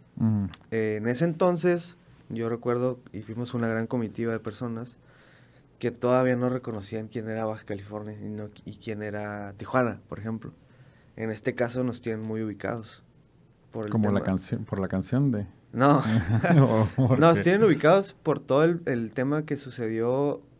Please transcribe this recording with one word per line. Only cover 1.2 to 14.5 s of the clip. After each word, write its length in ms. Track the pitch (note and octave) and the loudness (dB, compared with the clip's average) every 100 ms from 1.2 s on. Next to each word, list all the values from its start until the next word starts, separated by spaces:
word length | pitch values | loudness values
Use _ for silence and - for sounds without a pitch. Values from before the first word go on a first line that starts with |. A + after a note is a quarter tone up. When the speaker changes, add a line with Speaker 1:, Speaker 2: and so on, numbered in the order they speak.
| E3+ | 0
Speaker 2:
entonces, 720 | D#3+ F#3 F3 F3+ F3 - - - - - | 2 2 2 0 0 -4 -18 -20 -20 -10
yo 180 | A2+ A2+ | -6 -4
recuerdo, 500 | A#2 B2 A#2+ B2+ B2 - | -2 -2 0 0 -4 -10
y 80 | G#2 | -12
fuimos 300 | G#2+ A2+ B2 | -10 -8 -6
una 160 | A#2+ A2+ | -2 0
gran 180 | A2+ A2+ | -2 -2
comitiva 460 | B2+ G#2+ G#2 A#2 | -2 -4 -4 -4
de 80 | A2+ | -4
personas 560 | A2+ G2+ B2 A2+ B2 - - - - _ _ _ _ _ | -8 -8 -8 -8 -10 -16 -20 -20 -20 _ _ _ _ _
que 120 | A#2+ | -6
todavía 440 | A#2 B2 B2+ B2+ B2 | 0 2 4 4 2
no 120 | B2 | 0
reconocían 600 | B2+ B2 A2 G2 A2 A2 | -2 -6 -8 -8 -8 -8
quién 200 | A#2+ A2 | -8 -6
era 160 | A2 | -4
Baja 200 | A2 A2 - | -4 -6 -8
California 500 | G2+ G2+ G#2+ G#2 G#2 | -10 -8 -10 -10 -10
y, 100 | G#2 | -10
no, 180 | G#2+ G#2 - | -10 -12 -14
y 120 | - G2+ | -16 -12
quién 260 | A2+ G#2 | -10 -8
era 500 | G#2 G#2 G#2 G#2 G2+ G2+ | -6 -8 -8 -10 -12 -12
Tijuana, 420 | A2 C3 A#2+ F#2+ - | -2 0 0 -2 -12
por 100 | G2+ | -10
ejemplo. 340 | A2 A2 - - _ - - - _ - | -8 -8 -10 -18 _ -20 -20 -20 _ -8
En 140 | A2 | -6
este 240 | G#2+ C3 | -4 -4
caso 300 | B2 A#2 B2+ | -2 -2 0
nos 160 | B2+ A#2+ | -4 -4
tienen 220 | A#2 A2 | -6 -6
muy 200 | A2 A2 | -6 -4
ubicados 600 | A2 G#2 G#2 A#2 A2 - _ _ _ _ _ _ _ | -6 -6 -6 -6 -10 -20 _ _ _ _ _ _ _
por 120 | A2+ G#2+ | -8 -2
el 60 | |
Speaker 1:
Como 180 | A2 G#2 | 2 2
la 100 | G2 | 2
Speaker 2:
tema. 40 | |
Speaker 1:
canción, 400 | - F#2 - | 0 -2 -2